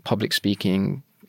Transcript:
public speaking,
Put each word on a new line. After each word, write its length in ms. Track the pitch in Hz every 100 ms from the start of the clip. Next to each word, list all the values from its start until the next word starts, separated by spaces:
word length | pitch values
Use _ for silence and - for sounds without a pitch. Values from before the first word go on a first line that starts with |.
public 300 | - 110 110
speaking, 720 | - 101 101 98 95 98 98 - _